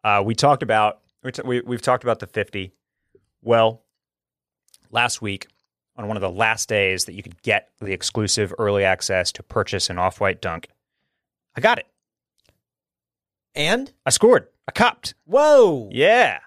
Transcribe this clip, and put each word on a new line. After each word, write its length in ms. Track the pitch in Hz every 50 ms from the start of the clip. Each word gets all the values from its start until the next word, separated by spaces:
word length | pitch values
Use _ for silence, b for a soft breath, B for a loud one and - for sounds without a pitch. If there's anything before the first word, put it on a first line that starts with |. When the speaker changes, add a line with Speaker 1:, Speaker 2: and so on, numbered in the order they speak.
Speaker 1:
Uh, 180 | - 107 104 101 98
we 80 | 110 113
talked 300 | - - 147 147 - 120
about, 340 | - 110 107 107 107 - _ _ _ _ _
we 80 | - 131
t-, 120 | - - -
we, 160 | 123 123 123
we've 200 | - - 123 113
talked 220 | - 135 127 120
about 160 | - 123 110 -
the 80 | 104
fifty. 460 | - _ 110 101 - - 101 95 95 _ _ _ _ _ _ _ _ _ _ _ _ _ _ _
Well, 380 | 113 117 113 113 113 120 - _ _ _ _ _ _ _ _ _ _ _ _ _ _ _ _ _ _ _ _ _ _
last 320 | 113 120 120 123 - -
week, 240 | 110 104 98 95 - _ _ _ _ _ _ _ _ _ _
on 120 | 127 107 104
one 80 | 110
of 40 | 101
the 100 | 98 92
last 380 | 87 98 113 110 113 - - -
days 360 | 113 104 98 95 95 90 -
that 80 | - 90
you 80 | 101
could 180 | - 87 87 _
get 280 | _ 113 104 98 - _ _ _
the 120 | 104 98
exclusive 600 | 95 87 - - - 117 107 98 - 113 104 90 - -
early 260 | 113 104 101 101 98
access 460 | 95 95 - - - 95 92 87 -
to 100 | - - -
purchase 440 | _ - 110 98 - - 92 - -
an 100 | 90 87
Off-White 420 | 90 95 - - 104 95 92 -
Dunk, 240 | - 90 82 82 - _ _ _ _ _ _ _ _ _ _ _ _ _ _ _ _ _ _
I 40 | -
got 180 | 120 220 240 -
it. 80 | - _ _ _ _ _ _ _ _ _ _ _ _ _ _ _ _ _ _ _ _ _ _ _ _ _ _ _ _ _ _ _ _ _ _
Speaker 2:
And? 380 | 151 147 160 208 247 269 - _ _ _
Speaker 1:
I 40 | 135
scored. 380 | - - 208 226 247 - - _ _ _ _ -
I 40 |
copped. 420 | - - 220 240 - _ - - - _ _
Speaker 2:
Whoa. 640 | 151 190 269 294 302 294 269 233 190 156 127 110 98
Speaker 1:
Yeah. 480 | 113 120 147 190 226 247 226 135 92 69 -